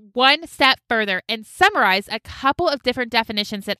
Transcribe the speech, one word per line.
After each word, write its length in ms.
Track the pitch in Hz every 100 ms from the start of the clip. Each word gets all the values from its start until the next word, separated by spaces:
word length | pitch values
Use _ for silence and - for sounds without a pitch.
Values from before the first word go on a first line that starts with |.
| 208
one 340 | 247 262 302 330
step 340 | - 269 254 -
further 340 | 226 208 185 -
and 180 | 220 214
summarize 640 | - 381 381 214 190 -
a 120 | 220
couple 480 | - - 269 - 339
of 140 | 285
different 300 | 254 254 240
definitions 520 | 233 226 214 208 208
that 120 | 196